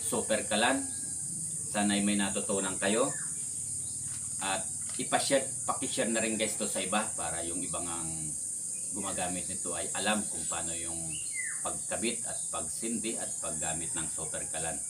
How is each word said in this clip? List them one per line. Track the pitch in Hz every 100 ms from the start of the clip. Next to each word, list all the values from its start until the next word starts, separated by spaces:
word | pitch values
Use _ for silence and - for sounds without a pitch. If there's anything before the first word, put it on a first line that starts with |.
super | - 117 101 107
kalan. | - 104 120 135 - - - - - - - - -
Sana'y | 104 104 101
may | 101 101
natutunan | 98 104 101 98 95 95
kayo. | 98 220 269 - - - - - - - - - - - - -
At | 98 - - - - -
ipa-share, | - 269 - 269 - -
paki-share | - - 131 - 113
na | 113
rin, | 110 107
guys, | 107 -
to | 101
sa | 104
iba | 92 104 - -
para | 85 82 85
yung | 87
ibang | 90 170 -
ang | 170 165 160 156 151 - - - - -
gumagamit | - 95 - 90 90 92
nito | 90 90
ay | 85 85 95
alam | 101 107 -
kung | - -
paano | 85 - 85
yung | 170 165 - - - - - -
pagkabit | - - - 180 120 - -
at | - -
pagsindi | - - - 113 117 107 -
at | 110 -
paggamit | 85 78 80 80 82 -
ng | -
super | - 156 - -
kalan. | - 165 -